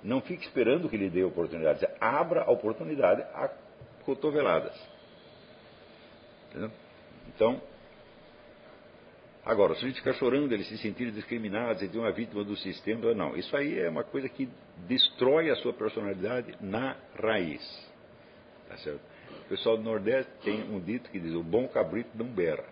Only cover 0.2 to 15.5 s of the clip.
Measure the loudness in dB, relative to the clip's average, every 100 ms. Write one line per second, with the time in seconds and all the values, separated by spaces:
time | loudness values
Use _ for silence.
0.2 | -2 -8 -4 2 4 4 2 0 0 2
1.2 | 2 2 -2 2 2 4 0 2 0 2
2.2 | 2 2 4 2 2 -4 -4 2 4 4
3.2 | 2 -6 -6 -6 -20 -20 -20 -12 -6 -2
4.2 | 0 2 4 4 2 -10 -18 -20 -20 -20
5.2 | -20 -20 -20 -20 -20 -20 -20 -20 -20 -20
6.2 | -20 -20 -16 -10 -10 -10 -20 -20 -20 -20
7.2 | -20 2 4 4 -6 -20 -20 -20 -20 -20
8.2 | -20 -20 -20 -20 -20 -20 -20 -20 -20 -20
9.2 | -20 -12 -2 4 4 4 -4 -4 -4 0
10.2 | 2 2 2 -2 -4 -6 -8 -4 -6 -6
11.2 | -6 -6 -2 -2 0 -2 -2 -2 -2 -2
12.2 | -4 -4 -4 -4 -6 -6 -4 0 0 2
13.2 | 0 -2 -2 -2 0 0 -2 -2 -4 -4
14.2 | -6 -6 -8 -8 -20 -18 -4 2 2 4
15.2 | 4 6 4